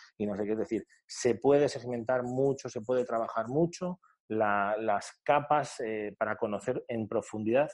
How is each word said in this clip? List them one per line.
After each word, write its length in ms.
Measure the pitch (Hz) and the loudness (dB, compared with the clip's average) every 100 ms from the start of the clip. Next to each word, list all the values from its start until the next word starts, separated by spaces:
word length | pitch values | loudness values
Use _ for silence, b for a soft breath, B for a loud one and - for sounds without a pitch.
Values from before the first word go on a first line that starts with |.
| B - | B -6
y 100 | 104 | -4
no 100 | 98 | -2
sé 80 | |
qué. 80 | 104 | -2
Es 60 | 110 | -2
decir, 280 | 98 107 - b - | -2 -4 -4 b -16
se 280 | - 123 | -2 0
puede 340 | 110 135 143 143 | 2 4 4 4
segmentar 540 | 131 120 120 113 127 | 0 -6 -4 -2 -2
mucho, 460 | 123 127 139 135 123 | -2 0 0 0 -4
se 140 | 120 | -6
puede 220 | 110 127 | 0 0
trabajar 440 | 120 113 110 113 113 | 0 -2 -2 -4 -2
mucho 500 | 143 170 - 180 180 b b - | 2 0 0 -8 -8 b b -6
la, 480 | 110 104 101 101 107 | 0 2 4 2 0
las 420 | 110 101 - - | 0 0 -2 -4
capas, 560 | - 147 143 147 135 - | 2 2 4 2 0 -4
eh, 340 | 113 110 104 98 | -4 -4 -4 -2
para 200 | 107 107 | -2 0
conocer 480 | 110 101 - 127 - | -2 -2 -2 -4 -4
en 220 | 117 107 | -4 -2
profundidad 600 | 113 - 110 107 123 151 | -2 -4 -4 2 2 2